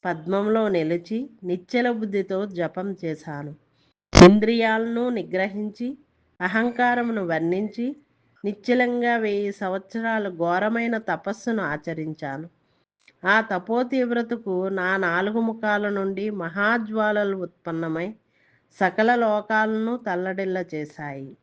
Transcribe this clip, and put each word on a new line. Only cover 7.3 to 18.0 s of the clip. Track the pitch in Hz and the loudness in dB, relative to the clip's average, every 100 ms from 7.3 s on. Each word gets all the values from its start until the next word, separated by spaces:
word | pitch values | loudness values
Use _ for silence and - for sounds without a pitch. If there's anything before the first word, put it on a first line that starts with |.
| 160 165 185 214 208 240 285 _ _ _ _ 202 | -2 0 -2 -4 -4 -6 -8 _ _ _ _ -8
నిశ్చలంగా | 208 - 247 247 240 240 233 | -6 0 2 2 0 0 0
వెయ్యి | 220 202 202 | 0 -2 -2
సంవత్సరాలు | 202 190 190 196 226 226 220 202 | -4 -4 -4 -6 -6 -2 -2 -4
ఘోరమైన | 170 170 175 208 233 233 226 | -2 0 2 0 0 -2 -4
తపస్సును | 220 165 - 220 - 220 | -4 -4 -4 -6 -2 -2
ఆచరించాను. | 170 147 - 165 156 156 143 139 165 _ _ _ _ _ _ _ 185 | -2 -4 -6 -6 -6 -8 -8 -8 -12 _ _ _ _ _ _ _ 2
ఆ | 214 | 4
తపోతీవ్రతకు | 220 185 185 233 247 262 240 240 233 233 220 180 190 | 4 -4 0 -2 0 0 0 0 -2 -6 -4 -2 -2
నా | 196 180 190 | -2 0 2
నాలుగు | 185 170 190 220 | 2 0 0 0
ముఖాల | 226 226 214 208 208 | -2 -2 0 0 0
నుండి | 202 196 190 214 | -2 -2 -2 -4
మహాజ్వాలలు | 208 170 180 208 240 214 220 214 208 202 196 | -4 -6 0 2 2 0 0 0 2 0 -2
ఉత్పన్నమై | 175 _ - 165 165 160 | -6 _ -8 -4 -4 -4